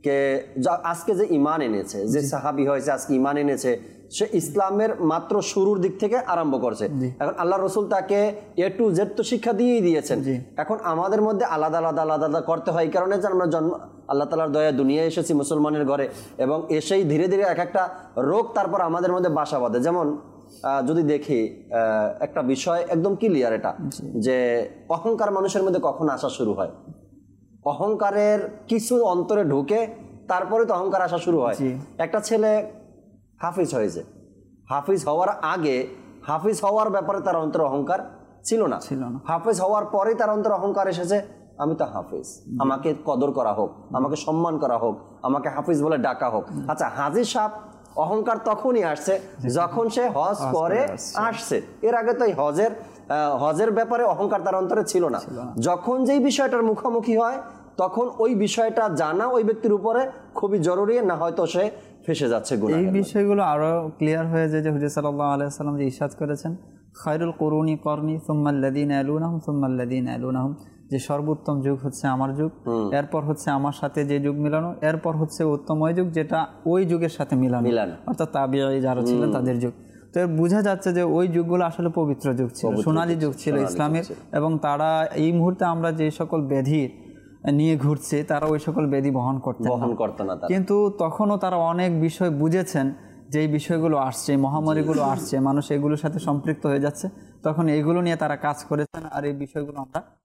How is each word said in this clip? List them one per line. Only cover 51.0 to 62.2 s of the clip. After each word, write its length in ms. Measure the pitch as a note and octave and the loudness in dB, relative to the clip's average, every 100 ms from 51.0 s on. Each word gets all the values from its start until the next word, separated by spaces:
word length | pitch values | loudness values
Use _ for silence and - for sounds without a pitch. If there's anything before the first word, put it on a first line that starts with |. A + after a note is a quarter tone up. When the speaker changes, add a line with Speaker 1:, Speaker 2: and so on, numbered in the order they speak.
| - - | -6 -2
Speaker 1:
আসছে। 440 | A3 A3+ - A#2 - - | -2 -2 -2 -2 -4 -2
এর 120 | A3 | 0
আগে 180 | A#3 A3 | 2 2
তো 120 | B3 | 2
এই 80 | A3+ D#3+ | 2 2
হজের, 340 | D3 D3+ A3 A3+ - - - | 0 2 0 0 -14 -20 -4
আহ, 320 | D3 D3 C3+ | 0 0 2
হজের 260 | D3 D#3 A3 | 0 2 2
ব্যাপারে 340 | G#3 A3+ A#3 | 2 2 2
অহংকার 360 | A#3 F3 G3+ G3+ | 2 2 0 0
তার 120 | F3+ | 0
অন্তরে 300 | F#3 F#3+ G#3+ | 0 2 0
ছিল 240 | G#3 F#3 E3 | 2 2 2
না। 100 | A2 | -2
Speaker 2:
ছিল 160 | - | -6
না। 180 | B2 B2 A2+ | -12 -8 -2
Speaker 1:
যখন 440 | C3 F3 A#3 B3+ | 0 0 0 2
যেই 140 | C4 C#4+ | 4 4
বিষয়টার 440 | C4+ B3+ C4 A#3+ | 4 2 0 2
মুখোমুখি 540 | A3+ G#3 - A#3 A#3 A3 | 0 0 0 -2 2 2
হয়, 220 | A#3 C4+ - - - - | 2 -2 -10 -20 -14 -4
তখন 340 | F#3 G#3+ B3 - | -2 0 -2 2
ওই 160 | A3+ | 2
বিষয়টা 540 | A3 G#3 - A3+ A3 G#3+ | 2 2 2 2 2 0
জানা 380 | D3+ D#3 F3 A#3+ | 0 0 0 2
ওই 180 | B3 | 2
ব্যক্তির 280 | A3 A3 A3+ | 2 2 2
উপরে 380 | G#3 G#3+ A#3 C4 - - | 2 2 0 -2 -6 -10
খুবই 240 | - G3+ G3+ | -4 0 2
জরুরি, 420 | D#3+ F3+ G3+ A#3+ | 2 2 2 2
না 140 | G3+ | 2
হয়তো 320 | E3 E3+ E3 E3 | 0 -2 0 0
সে 240 | F3 G#3 G#3+ - - - | 2 0 -4 -20 -10 -4
ফেঁসে 220 | D3+ | 0